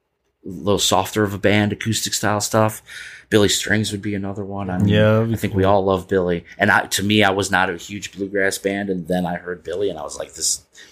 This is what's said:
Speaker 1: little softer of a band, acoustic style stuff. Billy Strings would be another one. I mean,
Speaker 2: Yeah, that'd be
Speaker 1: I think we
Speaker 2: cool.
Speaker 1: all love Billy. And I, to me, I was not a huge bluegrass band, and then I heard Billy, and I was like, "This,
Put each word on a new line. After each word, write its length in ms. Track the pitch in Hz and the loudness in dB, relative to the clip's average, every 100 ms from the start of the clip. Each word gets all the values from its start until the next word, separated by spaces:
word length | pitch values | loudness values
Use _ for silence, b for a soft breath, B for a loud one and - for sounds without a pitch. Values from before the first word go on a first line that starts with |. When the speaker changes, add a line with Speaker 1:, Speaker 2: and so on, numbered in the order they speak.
| _ _ _ _ | _ _ _ _
Speaker 1:
little 340 | - 87 85 95 | -14 -6 0 0
softer 440 | - 90 95 107 | 2 2 2 0
of 100 | 104 | 0
a 60 | 98 | 2
band, 340 | 101 104 104 | 2 4 2
acoustic 400 | 101 117 107 - | -2 -4 -4 -4
style 260 | - 107 104 | -2 0 0
stuff. 440 | - 113 110 - B B B B - | 0 2 2 -2 B B B B 0
Billy 200 | 107 101 | 4 4
Strings 420 | - - 104 101 | 2 0 0 0
would 100 | 101 | -4
be 120 | 104 | -6
another 320 | 101 98 98 98 | -6 -6 -8 -8
one. 240 | 98 95 | -8 -4
I 80 | 90 | 0
mean, 120 | 104 | 2
Speaker 2:
Yeah, 240 | 104 107 | 4 4
that'd 140 | 110 113 | 4 2
be 40 | |
Speaker 1:
I 40 | 107 | -2
think 180 | 104 101 | -2 2
we 80 | |
Speaker 2:
cool. 80 | 95 | 4
Speaker 1:
all 120 | 101 95 | 4 4
love 220 | 95 90 | 0 2
Billy. 380 | 95 90 87 B - | 0 2 -2 B 0
And 100 | 104 | 2
I, 160 | 117 - | 4 2
to 180 | - | -2
me, 200 | 101 107 | 2 4
I 80 | 98 | 4
was 180 | 95 92 | 2 2
not 200 | 92 92 | 2 0
a 60 | 85 | -2
huge 340 | - 101 - 90 | -10 -12 -10 -8
bluegrass 440 | 98 98 95 - | -4 0 0 0
band, 320 | 98 98 101 | -2 -2 -4
and 160 | 92 80 | -4 -2
then 180 | 90 87 | -2 -2
I 100 | 87 | -6
heard 260 | 87 87 | -8 -10
Billy, 260 | 78 90 101 | -8 -4 -4
and 80 | 80 | -6
I 60 | |
was 140 | 71 - | -10 -10
like, 160 | 78 - | -12 -6
"This, 260 | 78 - _ B B | -6 -6 _ B B